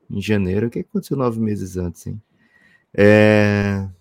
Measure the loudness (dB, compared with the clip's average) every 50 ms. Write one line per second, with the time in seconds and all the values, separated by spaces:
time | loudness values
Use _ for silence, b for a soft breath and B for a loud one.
0 | _ -12 -10 -8 -4 -2 -2 -2 -2 -2 -2 -4 -4 -4 -6 -10 -12 _ -10 -10
1 | -8 -6 -6 -4 -4 -4 -4 -4 -4 -4 -6 -6 -10 -10 -8 -8 -8 -8 -10 -12
2 | -16 -16 -16 -16 _ _ b b b b b b b b b b b b 0 4
3 | 6 6 8 6 6 6 4 4 2 2 0 0 -2 -2 -2 -4 -6 -8 -12 _